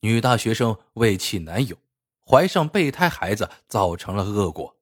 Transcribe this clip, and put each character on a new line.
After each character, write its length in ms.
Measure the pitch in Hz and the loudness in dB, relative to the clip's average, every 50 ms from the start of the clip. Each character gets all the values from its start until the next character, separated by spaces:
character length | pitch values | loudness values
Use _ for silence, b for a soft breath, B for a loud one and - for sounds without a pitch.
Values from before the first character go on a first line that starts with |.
| - | 2
女 180 | 110 113 117 | 2 2 2
大 160 | 113 127 123 | 4 2 2
学 180 | 110 - 113 113 | 2 2 -2 0
生 240 | - 123 117 110 b b b b | 0 0 -2 -2 b b b b
为 260 | 110 117 110 101 92 | 2 2 2 2 0
弃 220 | - - - 98 | -4 -6 -6 -6
男 260 | 80 78 85 104 139 | -8 -6 -4 -4 -4
友， 100 | 117 85 _ _ _ _ _ _ _ _ _ _ | -4 -6 _ _ _ _ _ _ _ _ _ _
怀 220 | - - 131 170 | 4 6 6 6
上 220 | 190 - 190 156 151 | 4 0 0 -2 0
备 240 | - 208 175 143 131 | 0 0 0 0 0
胎 160 | - 180 175 | 0 -2 -2
孩 260 | - - - 90 104 | 0 -4 -4 -4 -2
子 160 | 107 104 B B B B | -4 -4 B B B B
造 300 | _ - 110 98 90 85 | _ 0 0 0 0 0
成 180 | 82 - - 92 | -4 -8 -6 -4
了 80 | 104 95 | -4 -4
恶 300 | 101 104 104 101 87 80 | -2 0 0 0 0 -2
果。 260 | 82 80 - _ _ | -8 -12 -14 _ _